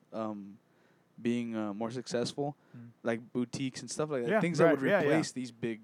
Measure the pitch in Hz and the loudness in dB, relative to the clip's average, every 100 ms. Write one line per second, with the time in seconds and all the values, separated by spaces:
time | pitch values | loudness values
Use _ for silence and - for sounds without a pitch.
0 | _ 107 107 104 101 101 _ _ _ _ | _ -6 -6 -6 -10 -16 _ _ _ _
1 | _ - 120 120 117 110 107 101 113 123 | _ -6 -2 -2 -2 -4 -4 -4 -6 -6
2 | - 120 123 - 143 - _ 123 117 - | -4 -2 -2 -2 -6 -6 _ -20 -20 -8
3 | 120 117 120 123 120 - 131 - 120 - | -4 -4 -4 -4 -2 -2 -6 -6 -12 -4
4 | 151 135 120 214 170 156 165 143 135 - | -2 -2 2 2 2 6 6 6 4 4
5 | 147 156 - 127 123 117 120 110 | 6 4 2 -4 -8 -4 -4 -4